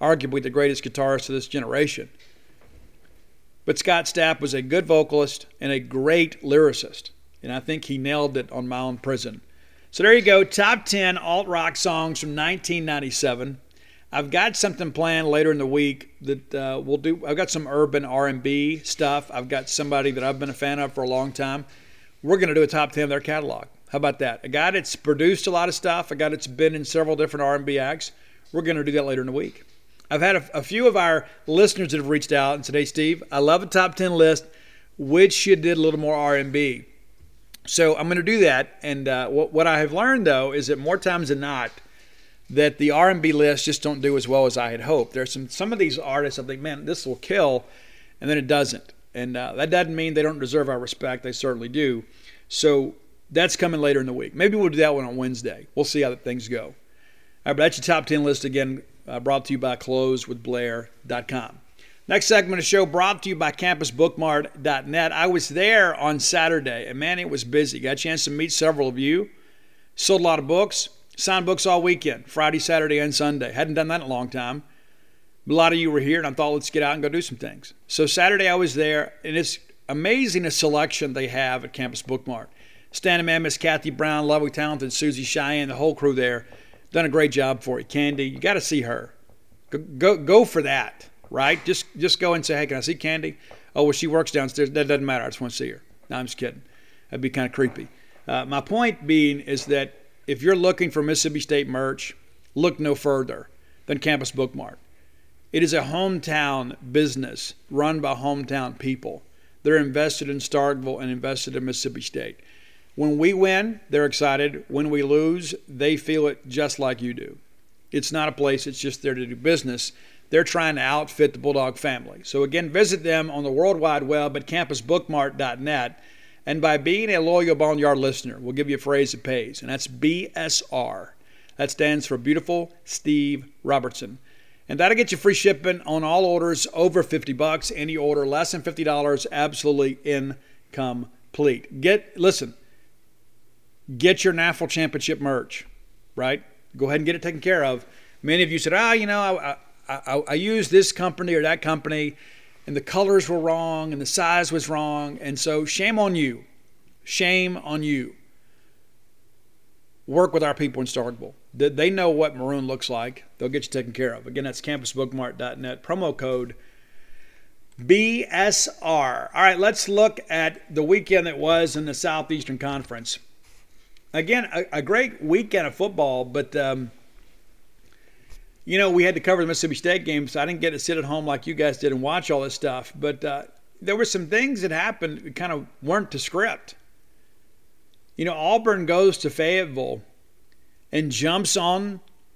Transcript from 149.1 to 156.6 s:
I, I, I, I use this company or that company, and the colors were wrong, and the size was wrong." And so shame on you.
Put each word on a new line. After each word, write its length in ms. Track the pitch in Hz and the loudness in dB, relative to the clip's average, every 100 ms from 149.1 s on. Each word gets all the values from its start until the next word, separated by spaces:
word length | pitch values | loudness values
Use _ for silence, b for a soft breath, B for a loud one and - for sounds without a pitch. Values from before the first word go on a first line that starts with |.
| 208 | 0
I, 380 | 196 185 143 143 - - - | 0 -2 -4 -8 -14 -18 -10
I, 60 | |
I, 280 | 135 - 143 151 | -8 -2 -2 0
I 60 | |
use 340 | 151 202 220 147 | -2 0 0 6
this 240 | 185 185 | 6 6
company 400 | - 180 160 180 | 2 -4 -4 0
or 80 | 165 | 2
that 220 | 156 165 | 2 0
company, 520 | 156 156 156 156 147 143 B B B B - | -2 -4 -2 -4 -4 -8 B B B B -8
and 100 | 143 | -6
the 60 | |
colors 440 | 143 185 196 196 - | -2 0 4 4 4
were 120 | 170 | 0
wrong, 560 | 160 165 165 160 156 | 0 0 -2 -4 -4
and 80 | 143 | -6
the 40 | 135 | -4
size 460 | - 170 175 170 | 0 2 2 2
was 160 | 160 135 | -2 -2
wrong." 480 | 151 151 147 147 143 | -2 -2 -4 -6 -8
And 160 | 143 139 | -8 -4
so 260 | 160 151 | -2 0
shame 340 | 147 - 196 220 | -2 0 0 2
on 160 | 202 | 2
you. 300 | 175 139 117 - - | 2 0 -2 -12 -20